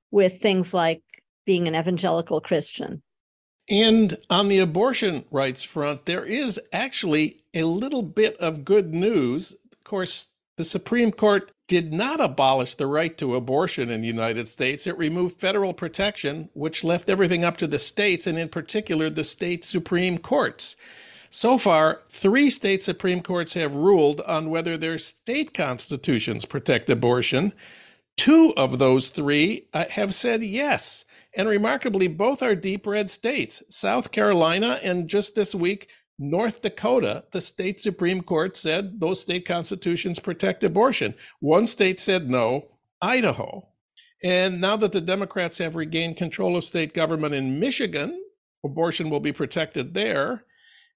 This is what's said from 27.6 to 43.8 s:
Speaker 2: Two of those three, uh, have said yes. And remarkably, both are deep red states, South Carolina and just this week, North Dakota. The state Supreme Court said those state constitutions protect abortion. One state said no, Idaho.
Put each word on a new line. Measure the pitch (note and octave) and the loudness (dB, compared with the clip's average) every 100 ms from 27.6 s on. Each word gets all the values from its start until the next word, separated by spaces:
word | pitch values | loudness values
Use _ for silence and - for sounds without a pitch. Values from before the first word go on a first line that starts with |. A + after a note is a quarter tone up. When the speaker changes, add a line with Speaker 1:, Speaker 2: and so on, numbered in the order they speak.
| - - - _ _ - | -20 -20 -20 _ _ -2
Speaker 2:
Two | - D#4+ D#4+ - | 6 8 8 6
of | C3 B2+ | 0 4
those | C3+ C3 C3 | 6 6 2
three, | - C#3+ D3 E3+ A3+ - | -4 2 4 2 0 -6
uh, | D#3 E3+ | -6 -4
have | - G3+ | -2 -2
said | F#3 A#3+ A3+ | -2 0 -2
yes. | A3 A3 C#4+ F#3+ - - - _ _ - | -2 -4 -2 -2 -4 -12 -16 _ _ -4
And | G#3+ | 0
remarkably, | G3+ G#3+ C4+ B3+ F#3+ F#3 | 2 2 0 -2 0 0
both | D#3+ A3 C#4 | 0 0 0
are | B3 | 0
deep | F#3+ F#3+ G3 G#3 | 0 -2 -6 -4
red | G#3 G3+ | -4 -4
states, | - A3+ C#4 - - - | -4 -4 -4 -4 -8 -14
South | - G3 A#3+ - | -6 -2 -2 -2
Carolina | - G#3 F3+ D#3+ F3+ A3+ B3+ | 0 2 4 4 2 0 -2
and | F#3+ F3+ E3 | -2 -4 -2
just | G3+ G3+ | -2 -2
this | - G3 G3 | -2 -4 -2
week, | F3 G3+ - _ _ - | -2 -2 -10 _ _ -12
North | C#3 E3 A3+ - | -4 0 -2 -2
Dakota. | - - G#3 B3 B2 G#2+ - | -8 -4 0 2 2 -4 -6
The | F3+ | -8
state | - - F#3 G3 | -6 -4 -6 -2
Supreme | G#3 F3+ F3 F#3 | -4 0 0 -2
Court | - D#3+ F#3 - | -2 -2 0 -2
said | E3 E3 G3 G#3 | -2 -2 -4 -4
those | E3 F#3 | -2 -2
state | - F3+ | -4 -6
constitutions | F3 F3 D#3+ F#3 F3+ E3+ F#3 E3+ | -4 -4 -4 -6 -2 -2 -2 -6
protect | - E3+ F#3+ F#3 | -6 -2 -2 0
abortion. | G3 E3+ B3+ - G#2+ - - - | 0 4 2 2 -4 -6 -18 -6
One | C#3+ E3+ A3+ | 2 4 4
state | - F#3+ F#3 | 2 0 0
said | - F#3 C#3 | 0 0 0
no, | B2+ A2+ C3+ - _ _ - | 0 2 0 -6 _ _ -6
Idaho. | F#3 B3+ G#3 G#2+ - - - _ | -2 0 0 0 -6 -10 -16 _